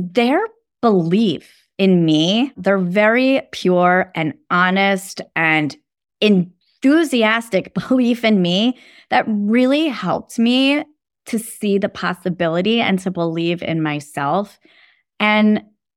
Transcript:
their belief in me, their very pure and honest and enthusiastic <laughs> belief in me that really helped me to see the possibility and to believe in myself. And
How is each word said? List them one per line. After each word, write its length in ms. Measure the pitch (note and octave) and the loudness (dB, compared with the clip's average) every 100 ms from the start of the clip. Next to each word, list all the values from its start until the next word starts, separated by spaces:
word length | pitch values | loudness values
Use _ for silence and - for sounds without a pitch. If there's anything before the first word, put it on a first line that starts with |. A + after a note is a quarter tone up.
| F3+ | -2
their 300 | A#3+ A#3+ D#4+ A4+ _ _ - | 0 0 0 -2 _ _ -2
belief 880 | A#3+ F#3+ E3 G3 G#3+ C#3+ - _ _ - | 0 2 2 0 0 -2 -10 _ _ 0
in 280 | F#3+ F3+ D#3+ | 2 4 4
me, 460 | D#3 E3 A3 C#4 - | 2 2 0 -2 -4
their 200 | F#3+ G3 | -2 0
very 640 | F3+ G3 G#3+ A#3+ C4 C4+ - | 0 2 2 2 2 0 -4
pure 600 | - F3+ F3+ F3+ F3+ F#3 E3 | -4 0 2 4 2 -2 -4
and 180 | D#3 - - | -6 -6 -4
honest 720 | F3 F#3 F#3+ G3 F#3+ F#3+ - - D#3+ | 0 0 2 0 -2 -6 -16 -10 -2
and 400 | D#3+ D#3 D3 - _ _ _ - | 0 0 -2 -8 _ _ _ -2
enthusiastic 1500 | G#3+ F#3+ F3 _ _ - C4+ D#4+ D4+ B3 G#3+ A3+ A#3 F#3 - | 2 2 0 _ _ -2 2 2 2 0 0 0 -2 -4 -4
<laughs> 140 | - - | -8 -2
belief 360 | B3+ A#3+ A#3+ | 0 2 0
in 180 | A3 G3+ | 2 2
me 360 | F3 F#3 A#3+ B3 - - - | 2 0 -2 -4 -14 -20 -2
that 160 | A3+ - | -2 0
really 600 | G#3 G3+ A#3+ B3+ D4 D#4+ | -4 0 2 2 2 -2
helped 520 | A3 F3+ E3 - - | -4 -4 -6 -6 -2
me 440 | A#3 B3+ C4+ D4 D4+ _ _ _ - | 0 2 2 0 -4 _ _ _ -8
to 140 | A3+ | -8
see 380 | - - G#3 G3 | -8 -6 -2 -2
the 120 | G3+ | -2
possibility 920 | - F#3 F3+ F#3 E3 E3+ E3 G3+ A#3 | -6 -6 -4 -6 -4 -2 0 0 0
and 180 | - F#3 | 0 -2
to 120 | F#3+ | -4
believe 500 | F3+ E3+ E3 E3+ E3+ | -4 -4 -2 -4 -4
in 200 | - D#3+ | -4 -4
myself. 800 | D#3 D3 C#3+ - C#3+ F3+ G#3 _ _ _ _ _ _ - | -4 -6 -8 -6 -2 -2 -4 _ _ _ _ _ _ -2
And 440 | G#3+ G#3+ G#3+ G#3+ - _ _ | 2 4 4 2 -4 _ _